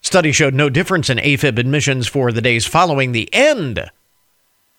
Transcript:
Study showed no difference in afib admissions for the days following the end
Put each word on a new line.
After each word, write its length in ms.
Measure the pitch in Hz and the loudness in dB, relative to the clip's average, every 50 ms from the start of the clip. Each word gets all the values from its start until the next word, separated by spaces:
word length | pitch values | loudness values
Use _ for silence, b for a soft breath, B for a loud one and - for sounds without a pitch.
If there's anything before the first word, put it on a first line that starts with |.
Study 320 | _ - - 190 170 156 135 | _ 0 0 2 2 2 2
showed 220 | - 160 139 135 | 2 2 2 2
no 140 | 127 151 147 | 2 0 2
difference 420 | 127 143 180 - 185 180 143 - | 2 0 -2 0 -2 -2 0 0
in 80 | 131 113 | -2 0
afib 400 | - 147 143 123 - 147 117 113 | 0 0 0 2 2 0 0 0
admissions 480 | 120 131 139 151 127 143 135 131 120 | 0 0 0 0 0 0 -2 -2 -4
for 260 | 104 - 143 131 123 113 | -4 -2 -2 0 0 0
the 80 | 113 | 0
days 260 | 113 127 120 117 110 | 0 0 0 0 -2
following 460 | - - 160 180 180 151 139 131 127 123 | 0 2 2 2 2 2 0 0 0 -2
the 160 | 117 110 - - | -4 -4 -2 0
end 580 | 208 262 302 302 247 170 135 110 - - - _ _ _ _ _ _ _ _ _ _ _ _ _ _ _ _ _ | 2 2 2 2 0 -4 -6 -6 -6 -8 -10 _ _ _ _ _ _ _ _ _ _ _ _ _ _ _ _ _